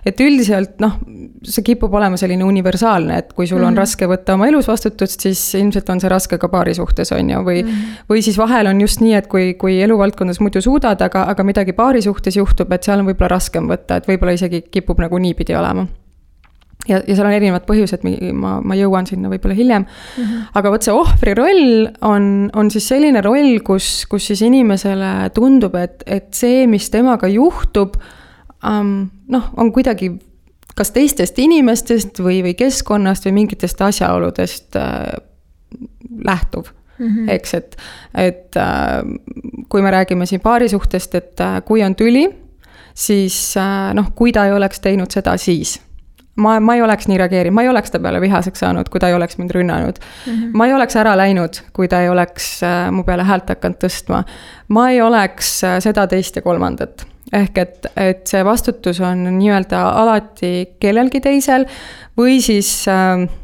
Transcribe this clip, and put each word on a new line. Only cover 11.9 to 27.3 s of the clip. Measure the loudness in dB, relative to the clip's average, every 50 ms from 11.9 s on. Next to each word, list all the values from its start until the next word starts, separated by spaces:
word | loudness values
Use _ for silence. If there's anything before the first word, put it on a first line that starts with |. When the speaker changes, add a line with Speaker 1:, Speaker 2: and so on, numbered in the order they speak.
| 2 2
Speaker 1:
suhtes | 2 0 -2 -2 -4 -2 0 0
juhtub, | 2 4 4 2 2 0
et | -2 -2 0
seal | 0 0 2
on | 0 0
võib-olla | 0 0 0 0 0
raskem | 0 -2 -4 -4 -4 -2 -2
võtta, | -4 -4 -4 -4 -4 -4
et | -2 -2
võib-olla | 0 0 0 0 0
isegi | 0 -2 -4 -4 -6 -8 -4
kipub | -6 -4 -2 -2 -2 -2
nagu | -2 -2 -2 -2
niipidi | 0 -2 -2 -2 -4 -2 -2
olema. | -2 -2 -2 -2 -4 -4 -6 -8 -14 _ -20 _ _ _ _ _ _ _ _ _ _ _ _ -20 _ -4 -2
Ja, | 0 0 0
ja | 0 0
seal | 2 2 2
on | 2
erinevad | 2 2 2 0 0 0 0
põhjused, | 2 2 2 0 -2 -4 -4
mi-, | -4 -4 -4 -6 -6 -6
ma, | -4 -4 -4 -4 -4 -4
ma | -2 -2
jõuan | 0 0 2 0 0 -2
sinna | -4 -6 -6 -6 -6
võib-olla | -6 -4 -2 -2 0
hiljem. | 2 2 2 2 2 0 -4 -8 -16 -20 -16 -10 -8
Speaker 2:
Mhm. | -6 -6 -6 -6 -8 -4 -4
Speaker 1:
Aga | 0 0 2
vot | 0 0
see | 0 0 2
ohvri | 2 4 4 4 4 4 2 2
roll | 2 2 4 4 4 6 6 4 4 2 0 -2 -2
on, | 0 2 2 2 2 2 2 0 0 0 0
on | 0 0 2
siis | 0 -2 -2 0
selline | 2 2 4 4 4 4
roll, | 2 2 2 4 4 4 4 2
kus, | 2 0 -2 0 0 -4 -6 -6 -6 -4
kus | -4 -4 -4 -4
siis | -2 0
inimesele | 2 4 4 4 4 4 2 0 0 -2 -2 -2 -2 -4 -4 -4 -4 -2 0
tundub, | 2 4 6 6 6 4 2 0
et, | -2 -4 -6 -8 -12 -8 -6
et | -6 -6 -6 -8 -6
see, | -2 0 2 4 4 4 4
mis | 4 2 0 -2
temaga | 0 2 2 2 2 2 0
juhtub, | 0